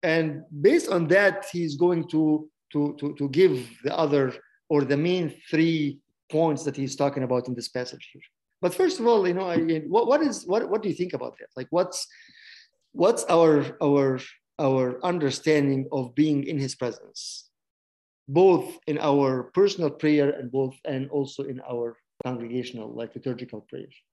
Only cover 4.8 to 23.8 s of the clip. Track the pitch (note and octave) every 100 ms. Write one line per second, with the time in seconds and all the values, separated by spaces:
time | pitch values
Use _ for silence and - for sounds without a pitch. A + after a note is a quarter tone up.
4.8 | C3 C#3+ E3 F3+ E3 - - D#3+ E3 D#3+
5.8 | D3 C3+ _ _ _ D#3 E3 C#3+ D3 C#3
6.8 | C3+ - C#3+ C#3 B2+ B2+ B2 A#2+ A#2 B2+
7.8 | B2 - - - - _ _ _ - -
8.8 | F#4 - A#3 A3+ F3+ F3 F#3 E3+ E3 D#3+
9.8 | D3 G3 A#3 D4 D4+ G#3+ - G3+ - G#3+
10.8 | G3+ - F3+ C#3 B2 - - - B2+ E3+
11.8 | F#3 - - - - _ - - _ _
12.8 | _ - F3+ A#3 - E3+ D#3+ D3 C3+ -
13.8 | D3+ C#3+ C#3 C3 - - _ - C#3+ C3
14.8 | B2+ B2 F3+ F3 C#3+ C3 - D3+ C#3 C3+
15.8 | C3 C#3 B2 A#2+ D#3 D3 C#3 D#3 C3+ -
16.8 | B2 G#2+ G2+ - - - - _ _ _
17.8 | _ _ _ _ - C#3+ F#3+ F3+ - -
18.8 | - D3 D3 C#3+ C3+ B2+ A#2+ - G3+ G3
19.8 | D#3 D3+ D3+ D3+ C#3 - B2+ C3 C3 -
20.8 | D#3 C3+ C#3 D3 C#3 - C#3 B2+ - B2
21.8 | A#2 A2+ _ _ B2 B2 A#2 B2 A#2+ A#2+
22.8 | A2 A#2+ A2+ - C#3 B2 B2+ G#2+ _ -